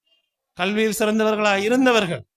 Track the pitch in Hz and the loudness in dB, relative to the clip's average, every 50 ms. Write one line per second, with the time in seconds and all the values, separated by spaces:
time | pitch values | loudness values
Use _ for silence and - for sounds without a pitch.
0 | _ _ _ _ _ _ _ _ _ _ _ - 175 190 208 214 220 220 202 - | _ _ _ _ _ _ _ _ _ _ _ -6 -4 -2 0 0 -2 -2 -2 -2
1 | 226 214 214 220 220 220 214 208 208 208 202 196 196 220 247 262 262 254 233 220 | -2 0 0 0 0 0 0 0 0 0 0 0 0 0 0 2 2 4 2 2
2 | 208 170 165 123 - _ _ | 0 -2 -4 -8 -12 _ _